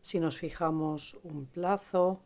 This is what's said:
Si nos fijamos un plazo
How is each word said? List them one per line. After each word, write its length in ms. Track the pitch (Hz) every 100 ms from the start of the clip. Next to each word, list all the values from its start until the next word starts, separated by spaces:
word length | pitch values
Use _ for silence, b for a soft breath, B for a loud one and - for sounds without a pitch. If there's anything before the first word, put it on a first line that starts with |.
Si 180 | - 185
nos 200 | 165 135
fijamos 800 | 165 - 165 160 156 151 - -
un 240 | 175 151 135
plazo 760 | - 180 196 - 185 180 185